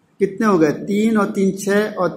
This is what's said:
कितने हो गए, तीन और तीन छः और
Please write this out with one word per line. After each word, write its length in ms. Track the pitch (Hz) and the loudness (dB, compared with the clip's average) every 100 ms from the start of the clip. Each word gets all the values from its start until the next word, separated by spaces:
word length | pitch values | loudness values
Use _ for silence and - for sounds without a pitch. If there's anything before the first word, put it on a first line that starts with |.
| _ _ | _ _
कितने 260 | 190 - 220 | -4 0 0
हो 120 | 185 | 4
गए, 120 | 156 | 2
तीन 440 | - - 202 220 220 | 0 -4 0 0 2
और 120 | 202 | 0
तीन 200 | 208 190 190 | 0 -2 -2
छः 340 | 196 202 208 | 0 0 0
और 160 | - 175 | -2 -4